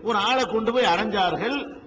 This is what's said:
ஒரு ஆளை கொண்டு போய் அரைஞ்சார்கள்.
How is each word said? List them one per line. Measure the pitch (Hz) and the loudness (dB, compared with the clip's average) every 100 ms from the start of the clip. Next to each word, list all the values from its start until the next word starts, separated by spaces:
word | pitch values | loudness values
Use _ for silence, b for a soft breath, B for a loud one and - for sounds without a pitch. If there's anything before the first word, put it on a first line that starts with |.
ஒரு | 214 214 | -2 0
ஆளை | 208 262 | 2 2
கொண்டு | 254 220 220 | 0 -2 0
போய் | 240 | 2
அரைஞ்சார்கள். | 226 175 214 202 180 156 214 277 - - | 4 2 2 0 0 0 -2 -4 -6 -12